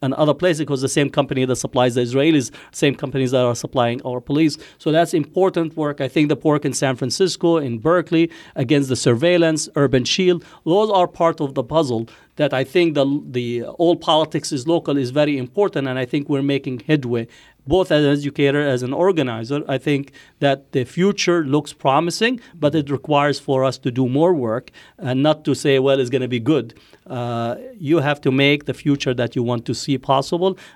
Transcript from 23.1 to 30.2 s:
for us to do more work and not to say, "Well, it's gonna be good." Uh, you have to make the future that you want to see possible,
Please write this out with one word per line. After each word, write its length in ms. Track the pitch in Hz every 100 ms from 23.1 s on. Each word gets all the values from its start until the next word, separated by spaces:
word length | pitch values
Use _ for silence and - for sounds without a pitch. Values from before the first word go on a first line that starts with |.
| 143 147 139
for 260 | - 131 135
us 120 | 123
to 120 | 139
do 160 | 120 127
more 260 | 135 170
work 380 | 165 117 117 - - - -
and 240 | 127 127
not 220 | 147 156 151
to 80 |
say, 260 | 127 151 135
"Well, 200 | 135 135
it's 100 | 123
gonna 200 | 127 123
be 100 | 120
good." 340 | 113 151 113 - _ _ -
Uh, 500 | 127 120 117 117 113 262 233
you 220 | 147 165
have 220 | 139 147
to 100 | 139
make 340 | 135 139 143 -
the 80 |
future 400 | 127 147 139 135 123
that 200 | 120 131
you 80 |
want 220 | 120 120 117
to 80 |
see 240 | 113 - 131
possible, 600 | - 139